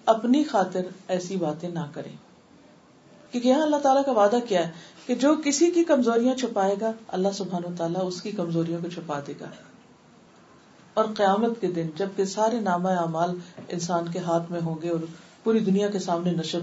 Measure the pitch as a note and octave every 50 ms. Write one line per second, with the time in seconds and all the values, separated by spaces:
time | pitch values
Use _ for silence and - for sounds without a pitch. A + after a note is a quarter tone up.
0 | - - A3 A3 G#3+ A#3+ B3+ D4+ D4 - - G#3 F#3 F3 - F#3+ F3+ - - -
1 | - - F#3 F3 F3+ - G3 F#3 E3+ D3+ D3+ - - - E3+ E3 C#3+ D3 - D#3
2 | B2+ - - - - - - - _ _ - - - - - _ _ _ _ _
3 | _ - - - - - - B3 A#3 B3+ C4 D4 D#4 D4+ D4 C#4+ C#4+ C4+ C4+ C#4
4 | C#4 C#4 B3+ A3+ G3+ G#3 G#3 A#3+ A#3 - G3+ F3 E3 E3 - - - - - -
5 | - - B3 - B3+ C#4+ D#4 D4+ - C#4 C#4 - E4 F4 F4 E4+ E4+ E4+ D#4 B3+
6 | B3 A3+ A3+ A#3 A#3 B3+ B3+ B3+ - A3+ A3+ G#3 F#3+ F#3+ G3+ G3 A3 A3 A3 A3+
7 | - - - F#3 F#3 G3 G3 - F#3+ F3 F#3 F3 F3 F3 F3 E3+ E3 E3 E3+ F#3
8 | F#3+ F#3 F3+ - - G#3+ G3+ G#3 F3 E3 E3+ E3 E3 E3 E3 E3+ E3+ E3+ - F3
9 | E3 - D3+ C#3+ C#3+ C#3+ C#3+ - - - - - - - - - - - - _
10 | _ - - - _ _ - - - - - - _ _ _ - - - - G#3+
11 | A3 G#3+ G#3+ - G#3 G3 F#3+ G#3 A3+ A#3 A3+ - - F3+ - E3 E3 D#3+ D#3 -
12 | G3 F#3+ - - G3 F#3+ - G#3+ G#3+ A3 A#3 A#3+ G#3+ F#3+ F3 F3 F3+ F#3+ F#3 F3+
13 | E3+ E3+ D#3+ D#3+ E3+ F3 F3+ F3+ F3 - - - - - - F3 E3+ - F3+ E3+
14 | E3+ E3+ - F#3 E3 E3+ E3 E3+ E3 E3+ F3 E3+ E3 E3 D#3+ D#3 D#3+ F3 E3+ E3
15 | D#3+ E3 - - - - - - - A3 A3+ A3 F#3 F#3+ F#3 G3 G#3 G3+ G#3 F#3+
16 | F3+ F#3 F3 E3+ F3 F3+ E3+ D#3+ D#3+ - - F3